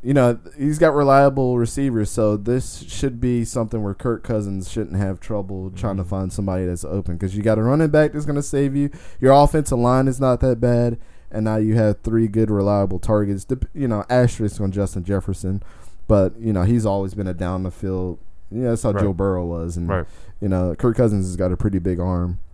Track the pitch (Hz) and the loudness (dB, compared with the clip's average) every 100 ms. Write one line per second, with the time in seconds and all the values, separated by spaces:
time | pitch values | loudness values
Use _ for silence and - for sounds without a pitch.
0 | 117 143 123 117 - - 143 151 165 147 | 2 4 4 2 -6 -4 -2 4 4 6
1 | 139 135 143 135 127 123 117 - 139 113 | 6 8 6 4 2 2 0 0 0 0
2 | 104 - 107 104 101 127 - - - - | 0 2 2 2 0 -2 -2 -10 -12 -4
3 | 139 120 123 123 113 - 110 113 101 98 | -4 -2 0 0 -2 -2 -2 -2 -4 -4
4 | 127 113 - 113 101 98 92 - 107 95 | -4 -4 -2 -2 -2 -6 -6 -6 -4 -2
5 | 98 92 - 107 95 98 92 92 107 98 | -2 -4 -6 -6 -4 -8 -8 -6 -4 -4
6 | 90 98 95 - 98 92 90 87 - 92 | -4 -4 -4 -4 -2 -2 -2 -4 -4 -4
7 | - 87 95 98 107 107 113 147 160 151 | -4 -4 -4 -2 0 2 2 2 4 4
8 | 151 147 151 143 143 143 139 139 143 - | 2 0 -4 -4 -2 -2 0 0 -4 -6
9 | - - 127 135 147 - - 127 120 127 | -14 0 6 8 6 4 0 2 4 4
10 | 135 131 131 123 131 117 120 120 120 117 | 2 2 0 2 2 2 2 2 2 -2
11 | - - - 104 110 110 107 113 107 101 | -10 -16 -10 -4 0 0 2 4 2 2
12 | - 113 113 107 110 104 98 104 98 95 | 0 2 2 2 2 2 2 2 2 0
13 | - 107 101 101 - 127 - - 135 107 | 0 0 2 -4 -4 -4 -4 -4 -2 -2
14 | - 127 120 - 107 - 101 95 98 98 | 0 2 2 2 -4 -2 -4 -2 -2 -4
15 | 87 98 - 95 95 101 - - - - | -2 -2 -2 -6 -4 -6 -8 -14 -14 -12
16 | - 104 92 - 113 101 90 120 107 98 | 2 4 4 0 -2 0 2 2 2 -2
17 | 98 95 95 85 90 92 92 - 98 92 | -4 -4 -6 -4 -4 -4 -4 -6 -4 -4
18 | 90 - - - - 107 123 113 120 98 | -4 -6 -10 -12 -10 -4 -2 0 0 0
19 | 98 87 98 90 87 85 82 85 85 95 | 0 0 0 0 -2 -4 -6 -4 -2 -2
20 | 80 - - - 101 92 90 78 123 113 | -4 -10 -14 -6 -2 0 0 0 0 2
21 | 117 104 92 90 90 90 107 95 87 90 | 2 2 -2 -2 -2 0 0 0 -2 -2
22 | 90 90 90 90 - | 0 0 -2 -4 -6